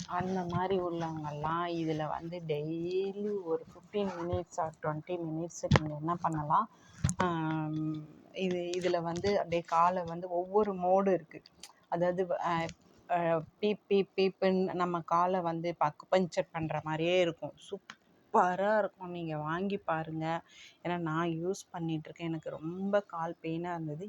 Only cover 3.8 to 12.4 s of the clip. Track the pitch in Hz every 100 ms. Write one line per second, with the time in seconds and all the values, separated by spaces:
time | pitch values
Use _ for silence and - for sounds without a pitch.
3.8 | - 208 196 175 175 180 175 - 160 165
4.8 | 156 151 - 180 165 156 170 - 180 -
5.8 | 151 147 160 175 170 156 147 175 226 -
6.8 | - - - - 180 165 160 160 156 156
7.8 | 156 156 151 - - - 185 180 175 180
8.8 | 175 175 170 170 196 202 170 170 170 165
9.8 | 175 185 170 170 185 175 185 202 208 190
10.8 | 180 190 196 170 160 - - _ - _
11.8 | _ 175 175 180 180 -